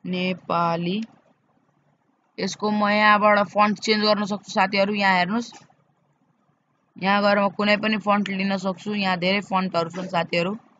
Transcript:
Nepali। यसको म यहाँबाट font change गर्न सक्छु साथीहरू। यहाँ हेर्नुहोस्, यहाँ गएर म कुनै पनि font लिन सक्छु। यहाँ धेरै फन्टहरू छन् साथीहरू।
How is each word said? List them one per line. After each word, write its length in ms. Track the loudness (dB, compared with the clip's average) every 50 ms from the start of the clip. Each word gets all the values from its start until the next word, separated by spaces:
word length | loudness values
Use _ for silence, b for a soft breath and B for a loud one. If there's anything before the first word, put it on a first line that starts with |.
| -8
Nepali। 920 | -6 -6 -4 -4 -4 -4 -6 -6 -4 -2 0 0 0 -2 -2 -4 -4 -4 -4 -6 -10 -14 _ _ _ _ _ _ _ _ _ _ _ _ _ _ _ _ _ _ _ _ _ _ _ _ -8
यसको 320 | -8 -8 -6 -6 -4 -2
म 180 | 0 0 0 2
यहाँबाट 500 | 2 4 6 6 6 6 6 4 4 4 2 0 2
font 240 | 2 2 2 0 -2 0
change 180 | 0 0 2 2
गर्न 200 | 2 0 0 0
सक्छु 280 | -4 -6 -8 -8 -6
साथीहरू। 420 | 0 0 0 2 2 0 0 0 0
यहाँ 220 | 0 2 2 4 2
हेर्नुहोस्, 320 | 2 0 -2 -4 -4 -8 -16 -20 -20 _ _ _ _ _ _ _ _ _ _ _ _ _ _ _ _ _ _ _ _ _ _ _ _ _ _
यहाँ 260 | -4 0 2 2 4
गएर 160 | 4 2 2 2
म 100 | 0 -2 -2
कुनै 200 | -2 0 0 0 0
पनि 160 | 0 -2 -2 -2 0
font 220 | 0 0 0 0 -2
लिन 280 | -4 -4 -2 -2 -2
सक्छु। 380 | -2 -4 -6 -6 -6 -8 -6 -4
यहाँ 220 | -2 0 0 0 0
धेरै 220 | 0 0 0 -2 -2 -2
फन्टहरू 400 | -2 -2 -2 0 -2 -2 -2 -2 -6
छन् 160 | -10 -8 -4 -2
साथीहरू। 380 | -2 -2 0 -2 -2 -2 -2 -6 -8 _ _ _